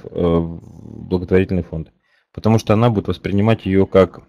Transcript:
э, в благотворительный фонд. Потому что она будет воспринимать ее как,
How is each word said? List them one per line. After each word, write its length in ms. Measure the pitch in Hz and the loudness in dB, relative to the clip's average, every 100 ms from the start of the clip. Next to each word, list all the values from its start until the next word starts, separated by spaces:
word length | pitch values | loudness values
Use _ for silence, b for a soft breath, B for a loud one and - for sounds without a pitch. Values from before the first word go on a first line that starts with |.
| - | -8
э, 40 | |
в 960 | 85 87 85 82 82 82 82 76 76 82 | -4 0 0 -2 -10 -18 -20 -20 -18 -6
благотворительный 540 | 90 90 95 95 92 | -4 0 0 2 -4
фонд. 260 | 82 82 78 _ _ _ _ - | -4 -10 -12 _ _ _ _ -4
Потому 220 | 107 113 | 0 0
что 140 | - 107 | 2 2
она 160 | 120 | 2
будет 160 | 104 87 | 0 -4
воспринимать 580 | 90 92 101 107 110 95 | -6 -4 0 0 0 0
ее 220 | 95 95 | 0 4
как, 340 | 95 87 - | 4 4 0